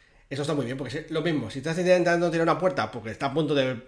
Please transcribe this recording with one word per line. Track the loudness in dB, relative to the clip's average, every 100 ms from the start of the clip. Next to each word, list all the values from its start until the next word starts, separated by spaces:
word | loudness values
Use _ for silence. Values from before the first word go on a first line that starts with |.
| _ _ -10
eso | -6
está | -2
muy | -2 -4
bien, | -6
porque | -6 -8
es | -6
lo | -4
mismo, | 0 -2 -4
si | -6
estás | -4 0
intentando | 4 4 6 2 2
tirar | 2 2
una | 2
puerta | 2 0 -2
porque | -4 -10
está | -4 -2
a |
punto | 0 2
de | 2 0 -2